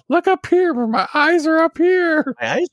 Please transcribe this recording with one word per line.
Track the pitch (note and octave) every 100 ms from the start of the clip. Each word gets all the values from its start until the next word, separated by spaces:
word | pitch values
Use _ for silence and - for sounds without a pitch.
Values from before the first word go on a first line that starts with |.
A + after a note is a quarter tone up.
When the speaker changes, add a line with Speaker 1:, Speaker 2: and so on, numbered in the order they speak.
| -
Speaker 1:
"Look | D#4+ F4+
up | F#4+ -
here | F4+ F4+
where | A#3+ A#3
my | A3 F#3+
eyes | D4+ D4 F4 D4+
are | D#4+
up | E4 -
here." | F4 F#4 E4+ D#4 C#4+ B3
Speaker 2:
My | A#2
eyes | D3 F4